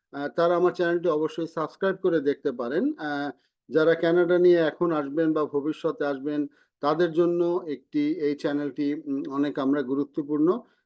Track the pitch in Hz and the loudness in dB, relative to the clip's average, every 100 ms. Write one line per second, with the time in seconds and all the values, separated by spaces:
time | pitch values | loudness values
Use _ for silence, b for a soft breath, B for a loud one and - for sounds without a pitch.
0 | _ 139 143 - 170 175 175 170 175 175 | _ -10 -8 0 2 4 2 2 0 0
1 | 175 151 156 - 160 - 151 - 196 190 | 0 0 -2 -4 -6 -6 -6 -2 -4 0
2 | 185 165 139 139 - 123 120 151 269 156 | 0 2 0 -2 -4 -4 -4 -2 -2 -4
3 | 156 143 143 - _ _ _ 151 156 165 | -6 -6 -6 -10 _ _ _ 2 4 4
4 | 170 170 170 180 180 175 156 - 175 156 | 4 4 4 6 6 6 4 0 -2 0
5 | 139 147 160 156 143 143 139 151 165 147 | -2 0 0 2 0 -2 -4 -4 -4 -2
6 | 143 139 139 147 143 b b _ 143 156 | -4 -4 -4 -4 -6 b b _ -2 2
7 | 175 160 175 175 175 175 175 135 - 151 | 0 2 2 2 0 -2 -4 -10 -6 -2
8 | 147 175 147 143 151 147 147 127 143 147 | -2 0 -2 -2 -2 -2 -4 -4 -4 -4
9 | 151 139 151 139 143 131 135 147 123 139 | -6 -6 -6 -2 -2 -2 0 0 0 -2
10 | 143 - 143 147 156 226 b b | -4 -6 -4 0 2 0 b b